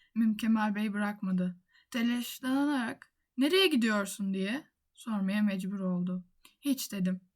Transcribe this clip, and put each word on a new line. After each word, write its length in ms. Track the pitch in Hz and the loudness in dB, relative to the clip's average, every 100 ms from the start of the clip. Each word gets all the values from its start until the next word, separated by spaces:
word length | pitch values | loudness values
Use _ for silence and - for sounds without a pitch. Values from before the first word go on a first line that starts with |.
| _ 220 | _ 0
Mim 220 | 220 214 | 2 2
Kemal 380 | 226 220 214 202 | 2 2 2 0
Bey 180 | 214 | -2
bırakmadı. 680 | 202 208 208 185 185 180 - _ _ _ | -2 -2 -2 -2 0 0 -4 _ _ _
Telaşlanarak, 1200 | 240 233 240 240 - 262 269 285 277 233 - - _ _ - | -2 0 -2 -4 -6 -2 0 2 0 -2 -6 -16 _ _ 0
"Nereye 300 | 294 370 381 | 4 4 4
gidiyorsun?" 640 | 247 226 208 196 - 196 | 4 2 2 -2 -4 -4
diye 380 | 190 190 269 - _ _ | -2 -2 -4 -10 _ _
sormaya 480 | - 233 208 190 208 | -14 -6 -2 0 2
mecbur 380 | 208 190 185 202 | 2 0 -4 -4
oldu. 460 | 185 180 180 185 - _ - _ | -2 -2 -2 -4 -8 _ -20 _
"Hiç," 300 | 277 262 - | -4 -4 -4
dedim, 300 | 202 185 185 - | -2 -2 -2 -8